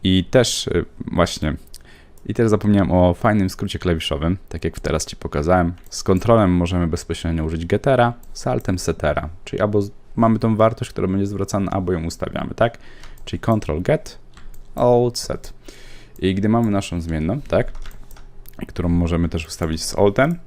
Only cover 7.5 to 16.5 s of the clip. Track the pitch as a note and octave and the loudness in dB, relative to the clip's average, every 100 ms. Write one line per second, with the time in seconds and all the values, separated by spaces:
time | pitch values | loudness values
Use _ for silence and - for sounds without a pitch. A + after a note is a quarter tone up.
7.5 | E2 E2+ G#2 - C3 A#2+ A#2+ - - - | -4 -2 0 2 4 4 0 -12 -8 -4
8.5 | B2 - F2+ - D#2 D2+ D2 D2+ E2+ - | -2 -2 -2 -2 0 0 0 -4 -10 -8
9.5 | - G#2 G#2 G2+ - - - A2+ G#2+ A2+ | -2 2 2 0 -8 -10 0 2 4 2
10.5 | G#2+ A2 A#2 A2 - F#2+ F#2+ G2 G2+ G2 | 4 4 2 -8 -2 0 0 -2 -2 -2
11.5 | G2+ G2 G2 F2+ F2+ D#2+ - - - C#2+ | -2 0 -2 0 -2 -2 -6 -6 -4 -6
12.5 | - A#2 - - - - - - F2 - | 0 0 0 -18 -16 -16 -14 -8 -4 0
13.5 | A2 - D#2 F2+ D#3 - - - - - | 0 0 -2 2 0 -2 -16 -20 -14 -14
14.5 | - - - B2 B2 B2 A#2+ - - - | -12 -12 0 4 4 4 -2 -8 -8 -10
15.5 | - - - - - - - F#2 F#2+ G#2 | -16 -18 -18 -18 -18 -16 -2 0 2 2